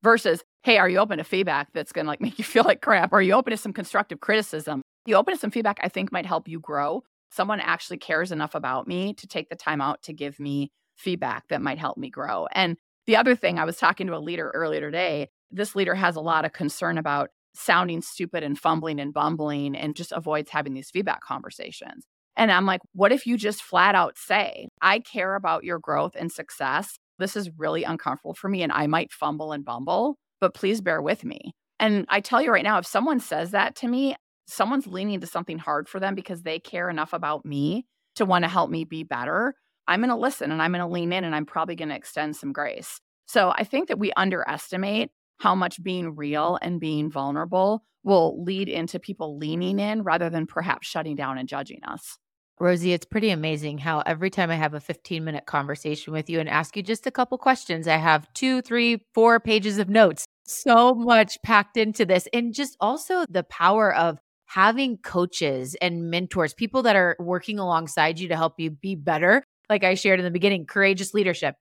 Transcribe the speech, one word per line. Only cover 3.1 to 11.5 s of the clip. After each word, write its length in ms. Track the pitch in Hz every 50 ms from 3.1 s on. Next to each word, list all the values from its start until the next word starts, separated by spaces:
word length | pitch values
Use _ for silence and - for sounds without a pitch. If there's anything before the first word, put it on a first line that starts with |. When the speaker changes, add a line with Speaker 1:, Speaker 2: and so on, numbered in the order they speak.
Speaker 1:
Are 100 | - 208
you 100 | 190 185
open 200 | 196 247 254 -
to 40 | 220
some 160 | 214 - 214
constructive 480 | 190 - 185 - - 196 202 _ 170 147
criticism? 640 | - - 208 220 208 - - 156 151 156 151 135 - _ _ _ _
You 80 | 226 208
open 180 | 190 233 -
to 80 | 381 311
some 120 | - 214
feedback 260 | - 240 220 208 208 -
I 80 | - 185
think 220 | - 185 190 196
might 160 | - 180 170
help 220 | 185 180 165 - -
you 100 | 160 156
grow?" 460 | 160 - 151 143 143 147 165 254 - _ _ _ _ _
Someone 300 | - - 190 202 214 202
actually 380 | - 170 170 165 - - 180 -
cares 340 | - - 165 156 180 185
enough 220 | 175 151 151 151 -
about 320 | 156 139 127 131 131 - -
me 260 | 175 180 185 202 208
to 140 | - - 196
take 200 | - 170 - _
the 80 | -
time 240 | 175 - 160 156 147
out 220 | 135 143 147 -
to 100 | - -
give 280 | 156 156 143 143 139 -
me 300 | 143 143 143 143 139 143 _ _ _ _ _
feedback 520 | _ - - 180 175 - 127 113 120 _
that 140 | _